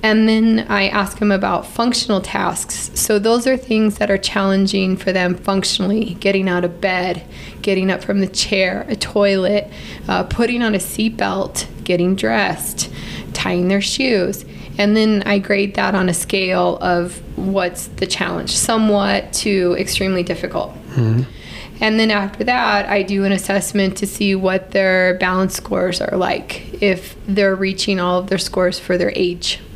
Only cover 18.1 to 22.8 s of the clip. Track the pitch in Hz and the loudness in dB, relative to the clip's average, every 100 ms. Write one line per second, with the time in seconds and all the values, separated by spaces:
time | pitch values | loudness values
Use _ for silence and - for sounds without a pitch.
18.1 | - 180 175 - - - 226 220 202 196 | -2 -2 -4 -4 -2 0 2 4 4 2
19.1 | 196 - - 220 196 180 175 190 - 190 | 0 -2 -4 0 2 2 0 -2 -2 0
20.1 | 185 175 170 - - - - - 135 113 | 0 -2 -4 -4 -4 -6 -8 -6 0 2
21.1 | 113 131 - - - - - 220 220 220 | 2 0 -8 -16 -14 -14 -4 0 2 2
22.1 | 208 196 - 226 247 233 208 | 2 -2 -4 0 0 2 0